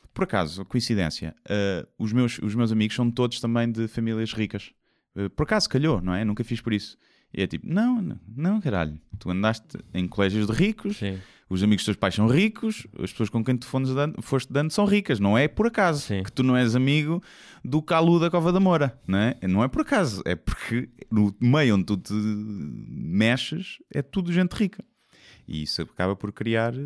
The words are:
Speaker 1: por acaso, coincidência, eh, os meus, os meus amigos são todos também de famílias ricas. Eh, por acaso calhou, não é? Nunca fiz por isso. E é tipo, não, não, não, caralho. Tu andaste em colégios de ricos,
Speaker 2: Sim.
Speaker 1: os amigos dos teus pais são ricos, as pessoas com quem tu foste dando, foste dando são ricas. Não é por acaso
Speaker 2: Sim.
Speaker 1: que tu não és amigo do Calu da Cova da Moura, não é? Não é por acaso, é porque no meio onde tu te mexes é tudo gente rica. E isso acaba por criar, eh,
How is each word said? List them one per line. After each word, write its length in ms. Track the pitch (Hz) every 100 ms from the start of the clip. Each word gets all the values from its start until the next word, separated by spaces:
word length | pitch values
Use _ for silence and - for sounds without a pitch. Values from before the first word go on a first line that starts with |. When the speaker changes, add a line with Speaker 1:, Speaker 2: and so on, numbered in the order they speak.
| -
Speaker 1:
por 120 | -
acaso, 400 | 185 104 80 90
coincidência, 720 | 95 123 - 107 82 - 82 - -
eh, 380 | 101 98 90 - -
os 140 | 110
meus, 260 | 120 123 -
os 160 | 107
meus 160 | 113 117
amigos 220 | 110 107 -
são 140 | 120
todos 300 | 120 123 -
também 300 | 117 117 117
de 160 | 113 113
famílias 440 | - 113 110 110
ricas. 400 | 110 104 101 - _ _ _ _ -
Eh, 120 | 101
por 140 | -
acaso 240 | 151 214 -
calhou, 320 | 131 156 110
não 140 | 90
é? 100 | 92
Nunca 180 | 110 104
fiz 160 | 117 117
por 120 | -
isso. 240 | 104 - - _ _ _ -
E 60 |
é 60 | 95
tipo, 180 | 82 -
não, 340 | 175 240 240
não, 200 | 175 - 87
não, 320 | 117 170 214
caralho. 360 | 160 95 80 76 - -
Tu 100 | 92
andaste 480 | 90 107 113 - - -
em 140 | 90 90
colégios 400 | - 98 107 107
de 60 |
ricos, 460 | 113 196 220 202 208
Speaker 2:
Sim. 200 | 101 95 - _ _
Speaker 1:
os 140 | 92
amigos 160 | 104 104
dos 60 | -
teus 100 | 98
pais 180 | 98
são 140 | 98 110
ricos, 580 | 135 220 214 220 214 - -
as 80 | 95
pessoas 180 | - 107
com 140 | 117
quem 140 | 113 123
tu 100 | -
foste 260 | 131 131
dando, 300 | 131 147 -
foste 300 | - 135 -
dando 180 | 139 156
são 140 | -
ricas. 340 | 202 202 196 117
Não 180 | 101 110
é 120 | 151
por 180 | - 226
acaso 360 | 233 185 147
Speaker 2:
Sim. 200 | - 101
Speaker 1:
que 80 | 98
tu 140 | -
não 120 | 131 127
és 200 | 123 123
amigo 440 | 131 151 151 170 - - - -
do 180 | 123 151
Calu 380 | 156 165 170 170
da 100 | 165
Cova 220 | 175 165
da 80 | 180
Moura, 360 | 190 165 143 -
não 140 | - 95
é? 180 | 110 - 95
Não 160 | 95
é 40 | 127
por 120 | -
acaso, 400 | - 247 156 95
é 120 | - 87
porque 520 | - - - 117 127 - -
no 240 | 110 104 95
meio 340 | 120 147 135
onde 120 | 101 90
tu 100 | 101
te 160 | -
mexes 1600 | 107 107 104 107 101 73 55 53 65 69 92 113 127 - 160 185 - _
é 80 | 143
tudo 320 | - 196 175
gente 200 | 175 180
rica. 320 | - 196 - - _ _ _ - - -
E 180 | 76
isso 180 | 78 -
acaba 320 | 80 - 92 98
por 160 | 101
criar, 400 | - 113 113 117
eh, 40 | 127